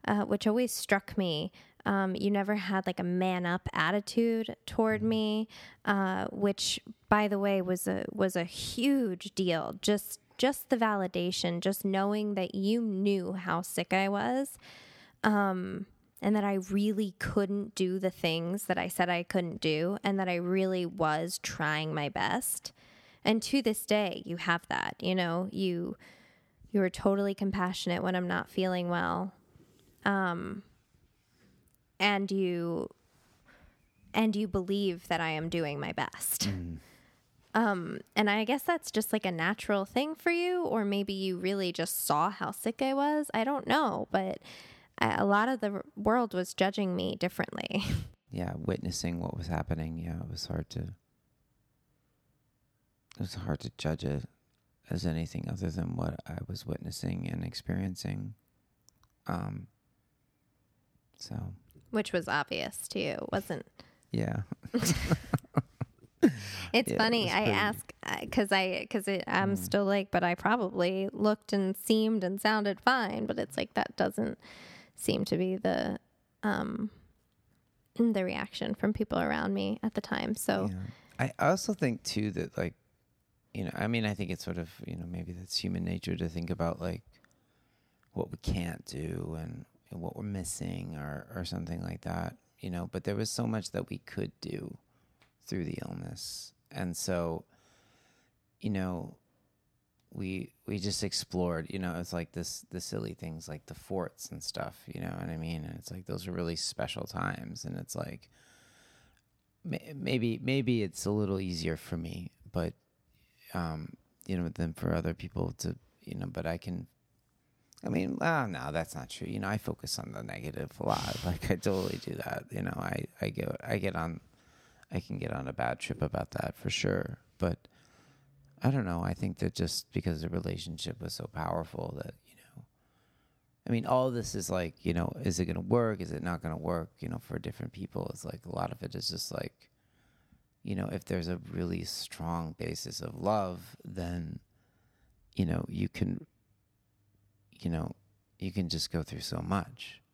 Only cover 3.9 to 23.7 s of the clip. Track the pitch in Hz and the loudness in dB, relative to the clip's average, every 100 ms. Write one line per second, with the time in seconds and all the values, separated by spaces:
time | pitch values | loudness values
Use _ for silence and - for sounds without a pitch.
3.9 | 208 202 - 233 226 220 226 - - 220 | 2 2 2 4 2 -2 -8 -4 2 4
4.9 | 214 220 220 214 214 220 - - - - | 4 4 4 2 2 -2 -8 -20 -6 2
5.9 | 196 190 190 - - 202 196 - - - | 4 4 2 -2 2 2 2 0 -2 -6
6.9 | - _ 208 214 202 202 196 180 180 190 | -20 _ 4 6 4 4 4 2 0 2
7.9 | 185 - 208 190 180 175 - - - 262 | 0 -2 2 2 2 -2 -4 -6 2 4
8.9 | 277 226 180 - - 185 160 - - - | 6 4 0 -4 2 4 4 0 0 4
9.9 | 208 - - _ - 254 277 - 247 220 | 4 2 -12 _ 2 2 2 0 4 4
10.9 | 208 185 180 175 185 175 170 190 196 196 | 4 2 0 0 2 0 2 0 0 2
11.9 | 190 196 214 214 202 185 196 196 233 226 | 2 2 2 0 0 -2 0 2 4 2
12.9 | 190 202 196 180 185 180 165 180 - - | 2 4 4 0 -2 0 0 0 -4 2
13.9 | 190 196 202 226 262 277 - - - - | 2 2 2 2 0 -2 -8 -20 -20 -20
14.9 | - - _ 214 208 196 185 185 190 196 | -20 -20 _ 4 6 4 2 -2 -6 -8
15.9 | - _ - 202 214 202 196 185 196 208 | -14 _ -2 2 4 2 0 0 2 4
16.9 | 208 208 - - - 196 202 202 - 185 | 2 0 -2 0 2 2 0 -2 0 2
17.9 | 185 185 - 170 165 170 202 - 175 175 | 2 0 2 2 2 0 -2 0 0 0
18.9 | - 175 175 175 190 175 - 160 151 170 | 2 4 2 2 0 0 0 2 4 2
19.9 | 202 202 196 185 175 175 190 190 185 170 | 2 2 2 2 2 4 4 4 2 0
20.9 | 180 156 151 170 - - - 151 151 156 | 2 2 2 0 -4 -6 0 2 2 0
21.9 | 151 147 - 95 247 - - - - - | 0 0 2 2 2 0 -6 -8 -16 -20
22.9 | - - - - 220 - 277 233 | -20 -20 -2 4 4 4 2 4